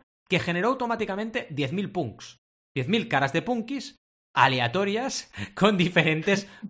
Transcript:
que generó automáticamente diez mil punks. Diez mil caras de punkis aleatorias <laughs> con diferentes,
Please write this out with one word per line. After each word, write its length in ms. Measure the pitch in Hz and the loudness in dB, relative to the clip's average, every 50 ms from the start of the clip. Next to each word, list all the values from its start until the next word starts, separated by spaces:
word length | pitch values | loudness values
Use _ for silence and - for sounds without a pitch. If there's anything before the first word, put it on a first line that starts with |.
| _ _ _ _ _ - | _ _ _ _ _ 0
que 120 | 190 165 | 0 0
generó 280 | - 175 170 175 185 240 | 0 0 -2 0 2 0
automáticamente 760 | 269 262 247 233 233 214 214 190 190 196 220 226 220 254 - - | 0 0 -2 -2 -2 -2 -4 -4 -4 -4 -6 -6 -6 -8 -8 -6
diez 220 | 147 135 143 123 156 | -6 -4 -4 -2 -2
mil 180 | 196 202 - - | -4 -4 -4 -2
punks. 460 | 180 147 110 - - - - - _ _ _ _ _ _ _ - | -4 -4 -4 -6 -12 -18 -20 -20 _ _ _ _ _ _ _ -6
Diez 120 | 135 127 135 | -4 -2 0
mil 200 | 208 233 180 - | 0 0 0 0
caras 240 | 151 131 139 135 - | 0 0 2 2 0
de 100 | 165 160 | -2 -2
punkis 540 | 226 247 233 220 233 277 269 - - - _ _ _ _ _ _ _ - | -2 -2 -4 -4 -6 -8 -8 -10 -12 -16 _ _ _ _ _ _ _ 2
aleatorias 1000 | 139 131 135 131 127 120 117 120 185 202 202 202 226 262 269 - - - - - | 4 4 4 4 2 0 0 0 0 0 0 -2 -2 -4 -4 -6 -8 -10 -10 -10
<laughs> 220 | - 101 - - | -10 -10 -8 0
con 220 | - 185 214 214 | 4 4 4 6
diferentes, 720 | 175 180 185 180 175 156 160 156 156 160 202 196 196 - - - - - - | 6 2 2 4 4 4 4 2 2 2 2 2 2 0 -4 -14 -16 -14 -2